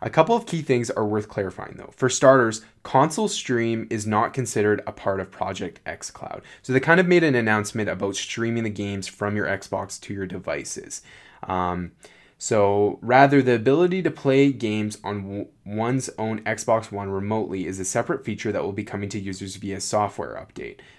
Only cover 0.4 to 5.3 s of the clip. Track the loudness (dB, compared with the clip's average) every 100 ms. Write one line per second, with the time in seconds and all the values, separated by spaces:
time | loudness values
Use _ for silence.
0.4 | 0 -2 2 2 0 -2 0 -2 -4 -4
1.4 | -4 -6 -12 -14 -18 -2 0 4 6 6
2.4 | 4 -2 -10 _ 0 2 2 0 -4 -4
3.4 | -2 0 0 -2 -2 -4 0 0 0 -2
4.4 | -2 2 2 2 -2 -6 -2 -2 -4